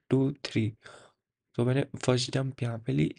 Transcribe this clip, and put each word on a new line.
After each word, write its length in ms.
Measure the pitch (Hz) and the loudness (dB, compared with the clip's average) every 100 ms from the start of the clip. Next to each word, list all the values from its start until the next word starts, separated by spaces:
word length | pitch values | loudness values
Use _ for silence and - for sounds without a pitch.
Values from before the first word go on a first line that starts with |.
| - | 0
टू, 240 | 131 135 143 | 2 2 -2
थ्री, 280 | - 123 107 - - - - _ _ _ _ | -4 -2 -2 -4 -14 -20 -20 _ _ _ _
तो 100 | - | -2
मैंने 200 | 120 131 139 - | 0 0 -2 -2
फर्स्ट 320 | - 127 127 | 2 2 0
जंप 320 | 131 135 - | -4 -4 -4
यहाँ 160 | 120 113 | -6 -6
पे 140 | 113 | -4
ली, 220 | 139 151 | 0 0